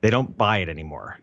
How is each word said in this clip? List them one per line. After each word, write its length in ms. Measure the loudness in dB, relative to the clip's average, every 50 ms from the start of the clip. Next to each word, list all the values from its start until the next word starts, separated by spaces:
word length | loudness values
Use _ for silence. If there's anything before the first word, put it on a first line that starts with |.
They 100 | 4 4
don't 260 | 4 4 0 -2 0
buy 220 | 0 2 2 2 2
it 100 | 0 -4
anymore 480 | -6 -10 -10 -10 -12 -12 -12 -14 -16 -16